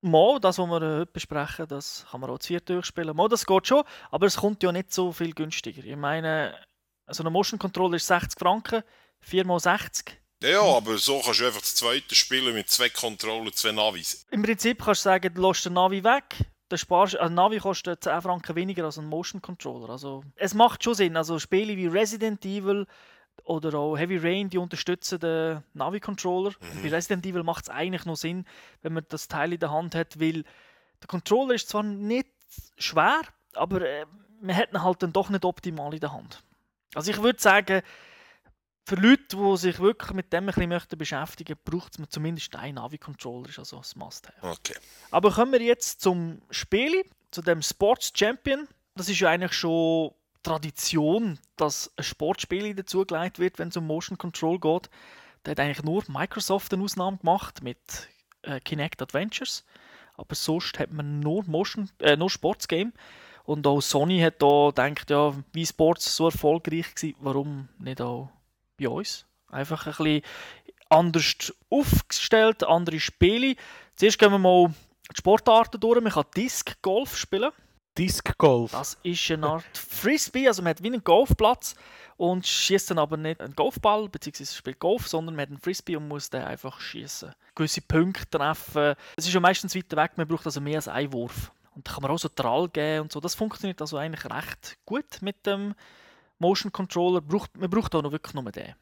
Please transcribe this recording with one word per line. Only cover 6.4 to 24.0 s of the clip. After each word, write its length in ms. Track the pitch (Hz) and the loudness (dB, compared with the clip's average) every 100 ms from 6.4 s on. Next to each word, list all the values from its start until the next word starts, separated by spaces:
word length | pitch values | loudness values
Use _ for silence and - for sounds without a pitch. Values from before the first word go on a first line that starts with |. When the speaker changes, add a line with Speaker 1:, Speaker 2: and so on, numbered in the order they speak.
| 139 - _ _ _ _ _ | -2 -8 _ _ _ _ _
Speaker 1:
so 160 | - | -6
ein 100 | 165 | -2
Motion 240 | 170 202 220 | 0 0 -2
Controller 380 | 190 180 185 | -6 0 0
ist 140 | 170 - | 0 2
sechzig 280 | 175 - - | 0 0 -2
Franken, 460 | 180 208 - 226 214 _ _ _ | 0 0 0 -4 -4 _ _ _
vier 260 | - 185 185 | -4 -2 2
mal 140 | 175 | 2
sechzig. 600 | 175 170 - - - - _ _ | 2 0 -2 -10 -10 -18 _ _
Speaker 2:
Ja, 60 | 131 | 2
ja, 140 | 185 | 4
aber 360 | 208 131 107 107 | 6 4 2 0
so 220 | 95 139 | 0 0
kannst 180 | 123 110 | 0 2
du 80 | 123 | 0
einfach 140 | 104 | 0
das 160 | - - | -2 0
zweite 400 | 120 131 - - | 0 0 2 2
spielen 360 | - 131 127 | 2 0 0
mit 160 | 113 101 | -2 0
zwei 200 | - 123 | 2 2
Controller, 640 | - 117 107 110 113 110 | 0 -6 -6 -6 -4 -6
zwei 180 | - 113 | -2 -2
Navis. 560 | 107 107 92 82 - _ | 2 0 0 -8 -10 _
Speaker 1:
Im 100 | 226 | -2
Prinzip 420 | 208 226 226 233 | -2 0 -2 -2
kannst 180 | - 202 | 0 0
du 80 | 202 | 2
sagen, 220 | 185 185 | 2 2
du 80 | 175 185 | 2 2
lässt 180 | 180 185 | 2 -2
den 80 | |
Navi 280 | 175 185 196 | 2 2 2
weg, 320 | 202 262 - - - _ _ | 2 2 0 -6 -6 _ _
dann 100 | 175 | -6
sparst, 340 | - 180 190 | 2 4 4
also 120 | 190 170 | 2 0
ein 80 | |
Navi 260 | 175 190 214 | 4 4 2
kostet 420 | 196 190 - 170 | -4 -4 -4 -6
zehn 180 | - 156 | -2 -2
Franken 360 | 180 180 - 165 | -2 -6 -4 -4
weniger 280 | 185 185 | -4 -4
als 140 | 160 151 | -6 -6
ein 80 | 151 | -8
Motion 340 | 156 180 202 | -6 -6 -10
Controller. 500 | - 180 143 123 113 | -14 -12 -10 -12 -12
Also, 340 | 123 139 135 143 | -12 -10 -12 -14
es 180 | - 196 | -4 -4
macht 300 | 196 233 - | 6 6 6
schon 120 | - | -2
Sinn. 220 | 220 190 165 | 2 2 2
Also 220 | 156 165 | 0 -2
Spiele 380 | - 190 214 202 | 0 0 0 -2
wie 100 | 180 | 0
Resident 580 | 175 214 220 220 208 | 2 0 0 -4 -4
Evil 440 | 190 196 196 202 196 - - _ _ _ | -6 -4 0 0 -2 -10 -20 _ _ _
oder 340 | - 165 156 147 | -6 -4 -2 -2
auch 180 | 147 | -2
Heavy 220 | 151 | -2